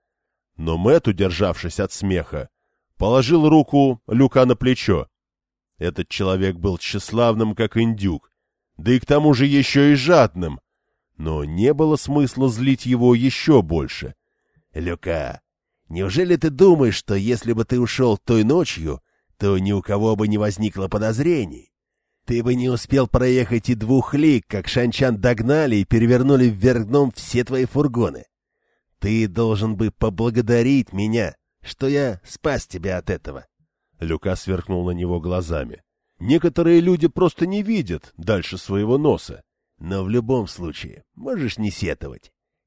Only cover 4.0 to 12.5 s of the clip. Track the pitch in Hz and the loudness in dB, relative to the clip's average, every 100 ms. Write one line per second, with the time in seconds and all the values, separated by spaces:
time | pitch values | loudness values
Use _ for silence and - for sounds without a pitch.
4 | - 117 135 135 127 120 127 127 - 85 | -2 2 4 4 4 2 0 0 0 -2
5 | 62 _ _ _ _ _ _ _ 87 76 | -4 _ _ _ _ _ _ _ -6 -6
6 | 90 - 95 95 95 87 95 87 - 104 | -8 -4 -2 0 -2 -2 -4 -4 -6 -8
7 | - 110 117 110 110 101 110 113 113 107 | -4 0 2 2 -2 -2 -2 0 0 0
8 | 98 76 - _ _ _ _ - 85 123 | -2 -4 -8 _ _ _ _ -6 0 0
9 | - 147 151 123 143 139 131 143 143 143 | 2 4 4 4 4 2 2 4 4 4
10 | 131 170 113 90 85 69 _ _ _ _ | 4 4 4 0 -8 -8 _ _ _ _
11 | _ - 78 78 73 82 120 143 156 151 | _ -10 -6 -4 -4 0 2 2 2 0
12 | - 147 135 127 131 | 0 0 0 0 -2